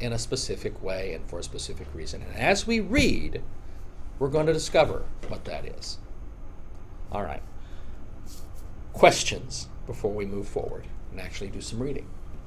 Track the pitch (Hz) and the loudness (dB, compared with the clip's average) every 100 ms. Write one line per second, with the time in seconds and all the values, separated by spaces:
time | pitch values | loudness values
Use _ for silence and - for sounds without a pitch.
0 | 123 117 - 123 - 95 107 - 95 95 | 0 0 0 -2 0 -2 -2 -2 -2 0
1 | 95 80 - 85 - - - - - - | -2 -4 -4 -6 -6 -6 -4 -6 -6 -6
2 | - - - - 143 196 226 233 185 285 | -4 -4 -6 2 6 6 6 2 6 6
3 | 226 - 76 - - - - - - - | 8 6 4 0 -2 -4 -6 -6 -8 -6
4 | - - 135 151 156 160 - 165 127 82 | -6 0 2 4 4 4 4 6 6 4
5 | - - - - - 73 - - - - | 0 0 -2 -4 -4 -4 -4 -4 -6 -6
6 | - - - - - - - - - - | -6 -8 -8 -8 -8 -8 -8 -8 -8 -8
7 | - 101 85 69 - - - - - - | -4 -2 -2 -4 -6 -8 -6 -6 -6 -6
8 | - - - - - - - - - - | -6 -6 -8 -6 -6 -6 -6 -8 -6 8
9 | 175 - - 90 - - - - - - | 8 8 2 0 -4 -6 -6 -8 -6 -2
10 | 104 107 98 98 98 104 - - - - | 0 0 -2 -2 -2 -2 -2 -6 -6 -6
11 | - - - - 98 98 - 113 139 135 | -6 -6 -6 -6 -6 -6 -4 -4 -2 -2
12 | - - - - | -6 -8 -6 -8